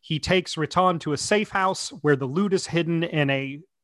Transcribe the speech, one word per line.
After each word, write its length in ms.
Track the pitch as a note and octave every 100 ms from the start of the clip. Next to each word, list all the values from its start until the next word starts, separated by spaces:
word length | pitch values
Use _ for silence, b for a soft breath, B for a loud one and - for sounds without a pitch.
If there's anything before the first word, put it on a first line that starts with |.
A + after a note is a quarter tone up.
He 180 | - D#3
takes 380 | - F#3 - -
Riton 420 | D3+ - F#3 E3+
to 120 | -
a 40 | C#3+
safe 340 | - G#3+ G#3
house 380 | G3 F#3+ F#3 - A3+
where 140 | D3+ C#3
the 100 | C3
loot 260 | D3+ G3+
is 140 | F#3 -
hidden 340 | E3 D#3+ E3
in 260 | E3 D#3 C#3+
a 300 | C3+ C3+ C#3+ F3+ _